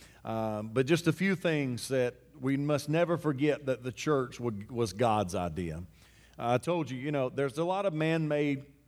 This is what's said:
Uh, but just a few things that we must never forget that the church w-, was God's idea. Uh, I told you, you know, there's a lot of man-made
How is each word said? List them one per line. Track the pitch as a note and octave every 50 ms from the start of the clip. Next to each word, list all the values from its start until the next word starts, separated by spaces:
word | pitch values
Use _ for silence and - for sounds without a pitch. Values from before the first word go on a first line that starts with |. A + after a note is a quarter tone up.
| - - - - -
Uh, | A2+ A2+ A2 A2 A2 G#2+ G#2+
but | G#2+ A2 A2 B2+ C#3
just | D3 E3+ D#3+ -
a | D#3+ D#3
few | - F3+ G3 F#3+
things | D#3+ - F3 D#3 D3 C#3 B2+ A#2+ A2 -
that | - C3+ C3 B2 B2 - - - - - -
we | B2+ C3+ C#3
must | C#3 C#3+ D3 D3+ C#3 -
never | D3 D3+ E3 F3 D#3+ F3
forget | E3 E3 D#3 C#3+ B2+ D3 D3+ C3+ - D3+
that | C3+ B2+ A#2+
the | B2 B2+
church | A#2 - - D3+ D3+ C3+ B2+ B2 -
w-, | - A#2+ A#2+ G#2+ G2 G#2 -
was | C3 A#2 A#2 G2+ F#2
God's | G#2 B2 A#2 G#2+ G#2+ G2+ F2 F#2
idea. | G2 F2 F2 D#2 F2+ F2 E2 D#2 E2+ F#2 - - - - - - - - - -
Uh, | - A#2+ A#2+ B2
I | B2
told | - D#3+ F3 E3+ D3+ A#2+
you, | C3 B2
you | C3 D3+
know, | D3 C#3+ B2+ B2+
there's | - C3+ C#3+ C3+ A2+
a | D3+ E3+
lot | F3 F#3 G3 G3+
of | G3 D#3+
man-made | D#3 D#3 D#3+ D#3+ E3 D#3 D3+ D3 D3 D3 D3 C#3+ C3 - - - _ _